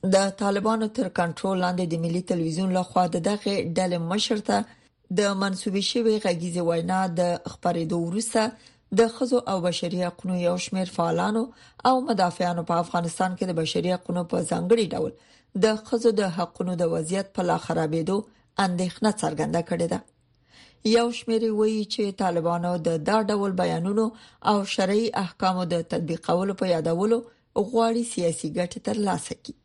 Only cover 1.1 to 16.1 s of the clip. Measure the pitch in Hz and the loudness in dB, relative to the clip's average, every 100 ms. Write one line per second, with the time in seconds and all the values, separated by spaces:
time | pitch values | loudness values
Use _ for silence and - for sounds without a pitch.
1.1 | - 170 156 190 185 180 180 180 165 170 | 0 -2 -2 -2 0 0 0 -2 -2 -2
2.1 | 175 180 180 165 160 190 185 180 180 180 | -2 -2 -2 0 0 0 0 0 2 2
3.1 | 175 170 208 202 196 - 165 185 175 165 | 2 0 -2 -2 -2 -2 -2 0 -2 -2
4.1 | 185 - 214 - 202 214 - _ _ _ | -2 0 -2 0 -2 -2 -12 _ _ _
5.1 | 185 202 196 196 185 - 190 196 254 226 | 0 0 2 -2 -2 -2 -2 -2 0 2
6.1 | 214 208 175 175 175 170 170 170 185 190 | 2 0 -2 -2 -2 0 0 0 0 0
7.1 | 170 175 170 - - 175 175 160 175 170 | 0 0 0 -6 -4 -2 0 -2 -2 -2
8.1 | 190 226 233 220 - - _ _ 196 226 | -2 0 0 0 -4 -20 _ _ 4 4
9.1 | 233 254 247 247 190 175 170 175 180 180 | 4 2 2 2 0 0 -2 -4 -2 -2
10.1 | 175 185 180 175 180 - 185 185 - 170 | -4 -4 0 0 0 -4 -4 -4 -2 0
11.1 | 165 185 220 240 - - _ 247 262 262 | 2 0 0 -2 -8 -20 _ 2 2 2
12.1 | 208 180 - 175 175 165 170 175 175 170 | 2 2 2 -2 -2 0 0 0 -2 -2
13.1 | - 185 180 185 165 160 175 170 180 - | -2 -2 -2 -4 -2 -2 -2 -2 -2 -2
14.1 | 175 170 - 165 170 175 233 196 - 160 | -4 -2 -4 -2 -2 2 2 2 -2 -6
15.1 | - _ _ _ 196 214 214 214 233 233 | -8 _ _ _ 2 2 2 -2 2 2